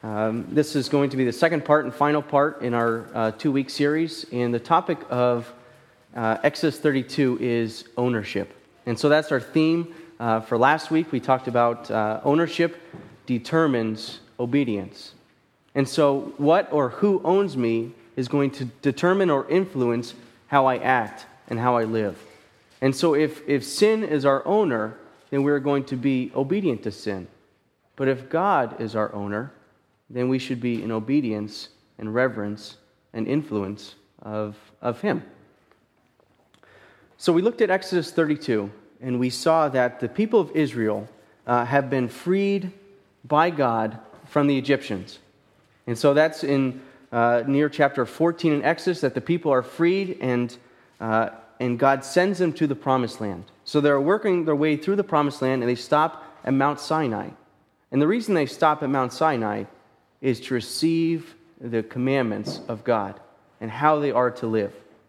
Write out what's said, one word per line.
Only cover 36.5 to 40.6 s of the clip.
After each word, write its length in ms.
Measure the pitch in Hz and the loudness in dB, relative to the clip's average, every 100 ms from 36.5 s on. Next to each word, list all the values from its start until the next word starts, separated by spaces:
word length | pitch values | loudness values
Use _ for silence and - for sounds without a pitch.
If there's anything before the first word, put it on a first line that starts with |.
| _ _ - - _ _ _ | _ _ -20 -20 _ _ _
So 140 | - | 2
we 100 | 165 | 4
looked 200 | 208 240 | 2 2
at 100 | 208 | 2
Exodus 400 | 185 - 180 156 | 2 0 -4 -2
thirty-two, 580 | - 156 151 - 110 101 - - _ | -2 0 -2 0 -2 -2 -12 -20 _
and 180 | 127 123 | -6 -2
we 100 | 127 | -2
saw 400 | 117 170 160 151 | 0 2 2 2
that 320 | 131 123 - | 2 0 -2
the 80 | 120 | -6
people 320 | - 220 226 | -2 2 2
of 100 | 151 | 2
Israel, 560 | 156 | 0